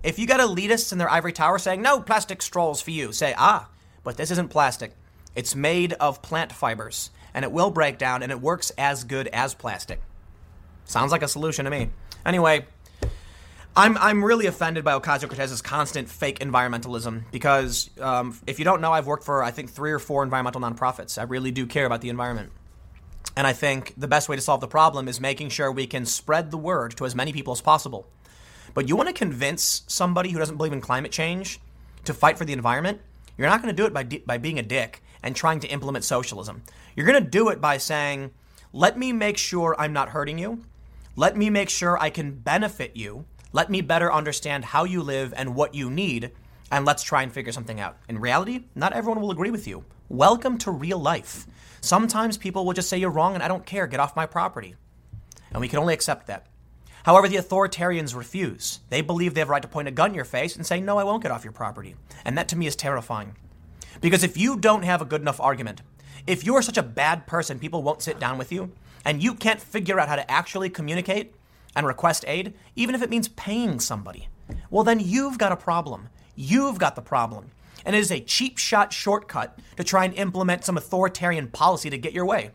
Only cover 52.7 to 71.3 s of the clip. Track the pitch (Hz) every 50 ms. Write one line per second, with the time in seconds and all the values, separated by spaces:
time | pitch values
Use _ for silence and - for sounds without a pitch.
52.7 | 180 185 180 - 196 180 190 185 147 156 160 185 196 175 - 170 185 180 - -
53.7 | 196 202 180 127 123 131 143 139 - 160 160 156 - 170 180 190 - - 101 92
54.7 | 92 - - - _ - _ - - - - - - - - - - 113 123 127
55.7 | - 147 156 175 160 - - - 139 - - - 101 - - - - - - -
56.7 | - - - - - - - 170 170 190 196 196 196 190 180 - 190 190 196 190
57.7 | 190 156 175 180 180 170 156 135 120 123 120 - - 190 185 127 92 - - -
58.7 | - - - - 123 143 156 147 175 170 180 175 131 160 156 139 143 143 127 117
59.7 | - 151 147 139 131 135 165 208 202 160 127 - - 123 143 170 - - 160 -
60.7 | 170 180 190 196 202 208 196 202 208 220 - 135 120 117 - 110 110 - 117 101
61.7 | - 107 98 95 - - - - - - - - 131 156 - - 170 170 170 151
62.7 | 139 - - 139 139 123 113 - 120 107 104 101 107 - - - - - - -
63.7 | - - - - - - - 170 185 180 185 180 - 156 202 254 277 208 196 214
64.7 | 214 208 175 180 180 165 160 123 156 151 147 147 135 - 135 135 139 120 120 107
65.7 | 101 - - - - - - - - - - - 185 - 147 196 262 269 240 233
66.7 | - 220 156 120 113 139 143 156 170 170 - - 165 170 156 - 131 131 147 156
67.7 | 165 165 139 151 151 - - 165 147 - 135 123 131 131 127 123 170 190 185 180
68.7 | - - - - - - - 139 151 143 170 247 240 - - 220 220 214 - -
69.7 | - 185 175 165 196 190 151 143 147 139 - - 131 151 175 - - 190 190 180
70.7 | 185 - 156 147 160 180 180 - 190 214 233 -